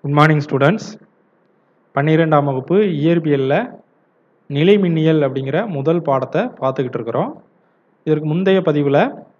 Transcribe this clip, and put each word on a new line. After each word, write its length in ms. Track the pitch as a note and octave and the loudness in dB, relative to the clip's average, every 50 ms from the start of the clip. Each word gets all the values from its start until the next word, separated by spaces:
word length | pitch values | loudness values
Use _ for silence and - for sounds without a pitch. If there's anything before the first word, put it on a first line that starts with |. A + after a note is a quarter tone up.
| - | -4
Good 80 | C#3+ C#3+ | 0 4
morning, 240 | D3 D3+ D#3 D#3 D3+ C#3+ | 4 6 6 4 2 0
students. 380 | - C#3+ C3 C#3 D3 G#3 A3 - - - - - _ _ _ _ _ _ _ _ _ _ _ _ _ _ _ _ _ _ | -2 0 2 2 2 2 0 -6 -14 -18 -20 -20 _ _ _ _ _ _ _ _ _ _ _ _ _ _ _ _ _ _
பன்னிரெண்டாம் 500 | C#3 C#3+ D#3 D#3+ D#3 E3 D#3+ D#3 D3 C#3 C#3+ | -2 0 2 2 2 4 4 2 2 2 0
வகுப்பு 260 | C3+ C3 B2+ - E3+ G3+ G#3+ G3 E3 C#3+ | -4 -6 -4 0 0 0 2 0 -2 0
இயற்பியல்ல 540 | C#3+ E3 E3+ E3+ D#3 D3+ C#3+ C3+ C3+ C3 C#3+ F#3+ A#3+ B3+ - - _ _ _ _ _ _ _ _ _ _ _ _ _ _ C#3 | 0 2 2 2 0 0 0 0 0 0 0 -2 -2 -4 -12 -20 _ _ _ _ _ _ _ _ _ _ _ _ _ _ -2
நிலைமின்னியல் 640 | C#3 D#3 F#3+ G#3 G#3 F#3+ F3 E3 D#3+ D#3 D#3+ D#3+ D#3 C#3+ | 0 4 4 4 4 2 0 0 0 2 2 2 2 0
அப்படிங்கிற 320 | C3+ B2+ C3+ C3+ C3+ C3+ F3 A3+ A3 E3 | 0 -2 -4 -6 -4 -4 -4 -4 -4 -6
முதல் 240 | C#3 C3 D#3 E3+ F3 D#3+ | -4 -2 -2 -2 0 0
பாடத்தை 340 | C#3+ C3+ C3 C3 B2+ - E3 A3+ B3 - - | 0 -2 -2 -2 -2 -4 -4 -4 -4 -6 -4
பார்த்துக்கிட்டு 380 | C3 C3+ C3 C#3+ C3 B2 - A#2 | -4 -4 -2 -4 -6 -6 -6 -8
இருக்கிறோம். 320 | A2+ A#2 A2+ C3 F#3+ C4+ D#4+ - _ _ _ _ _ _ _ _ _ _ _ _ _ | -8 -4 -4 -4 -4 -4 -8 -16 _ _ _ _ _ _ _ _ _ _ _ _ _
இதற்கு 200 | D#3 D#3 D3+ D3+ D3+ | -2 -2 -2 -2 -4
முந்தைய 280 | D3+ F3 F#3+ F#3+ F#3+ F#3+ E3+ | -4 -2 0 2 0 2 2
பதிவுல 300 | D#3+ D3 D3 C#3+ C#3 C#3 D3 G#3 C#4 - - - _ _ | 0 0 0 0 2 2 2 0 0 -4 -12 -20 _ _